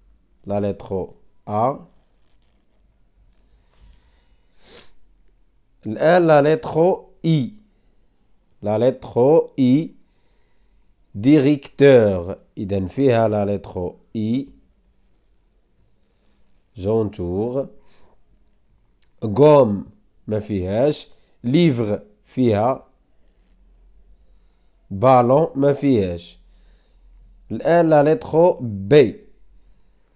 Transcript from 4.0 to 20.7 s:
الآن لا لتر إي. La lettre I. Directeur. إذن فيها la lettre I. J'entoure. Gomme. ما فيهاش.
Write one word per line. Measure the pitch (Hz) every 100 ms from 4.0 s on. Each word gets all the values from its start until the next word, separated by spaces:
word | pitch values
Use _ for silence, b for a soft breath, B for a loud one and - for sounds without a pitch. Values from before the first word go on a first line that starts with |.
| _ _ _ _ _ b b b b - - _ _ _ _ _ _ _ 110
الآن | 110 151 180 165
لا | 147
لتر | 147 160 - 156 175 - - _ 165
إي. | 156 110 - _ _ _ _ _ _ _ _ _ - 101
La | 110
lettre | 127 - - 117 135 165 - -
I. | 127 143 - - _ _ _ _ _ _ _ _ _ _ _ 101
Directeur. | 123 151 135 147 - - 139 123 104 92 87 - _ -
إذن | 95 98 92
فيها | 131 135 117 110
la | 104 101
lettre | 101 - 95 90 - _ 113
I. | 107 127 - - _ _ _ _ _ _ _ _ _ _ _ _ _ _ _ _ _ _ _ _ _ 101
J'entoure. | 95 113 104 - 87 92 120 135 - - - - - _ _ _ _ _ _ _ _ _ _ -
Gomme. | 113 107 151 143 117 98 - - _ _ -
ما | 107
فيهاش. | 104 98 90